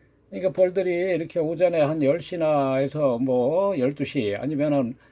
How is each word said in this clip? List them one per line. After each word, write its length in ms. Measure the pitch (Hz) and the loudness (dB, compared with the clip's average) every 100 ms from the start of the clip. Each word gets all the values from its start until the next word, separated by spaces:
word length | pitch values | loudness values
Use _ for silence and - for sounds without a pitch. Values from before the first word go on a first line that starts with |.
| _ _ _ | _ _ _
그러니까 220 | 196 185 | -4 -4
벌들이 380 | 180 185 180 180 | 2 2 2 0
이렇게 500 | 175 190 170 165 175 | 0 0 -2 -2 -2
오전에 400 | 156 165 180 165 | -2 2 2 4
한 220 | 143 160 | 2 2
열 180 | 139 170 | 2 0
시나 560 | - 175 156 147 135 131 | -4 -2 0 2 2 0
해서 420 | 139 151 143 117 | -2 0 0 0
뭐 580 | 131 123 123 170 202 175 | 0 2 2 2 0 0
열두 280 | 127 - | -2 -2
시 320 | 139 147 104 101 | -4 -2 -2 -2
아니면은 580 | 131 147 151 143 120 135 _ | -4 -2 0 0 -2 -6 _